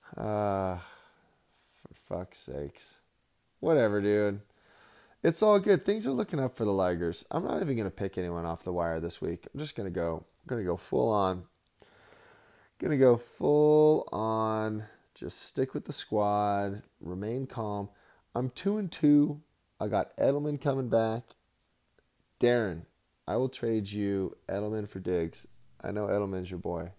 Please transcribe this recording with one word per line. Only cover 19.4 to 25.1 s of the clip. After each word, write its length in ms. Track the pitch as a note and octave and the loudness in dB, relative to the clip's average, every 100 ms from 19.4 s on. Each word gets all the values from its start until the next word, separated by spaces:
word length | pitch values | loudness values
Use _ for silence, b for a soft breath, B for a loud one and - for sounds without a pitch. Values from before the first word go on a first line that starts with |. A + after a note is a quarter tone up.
| _ _ _ _ | _ _ _ _
I 60 | A2 | -2
got 300 | G2+ - - | 0 -2 2
Edelman 440 | C3 C#3+ D3 C#3+ | 2 2 -2 -2
coming 280 | D3 C3+ B2+ | -2 -2 2
back. 340 | A2+ A2 A2+ - - _ _ - _ _ _ _ _ _ _ | 2 2 -2 -8 -20 _ _ -20 _ _ _ _ _ _ _
Darren, 460 | A#2+ B2 G#2+ E2 E2 _ _ _ - | 4 4 2 -4 -12 _ _ _ -4
I 80 | G#2 | -2
will 120 | C3 | -2
trade 440 | - A#2 A2+ G2 | -2 -2 -2 -2
you 440 | G2+ G2+ G2 F#2 - - | -4 -2 0 -2 -6 -8
Edelman 400 | F#2+ G#2+ A2 G#2 | -6 -4 -6 -6
for 100 | G2 | -8
Diggs. 480 | F#2 | -2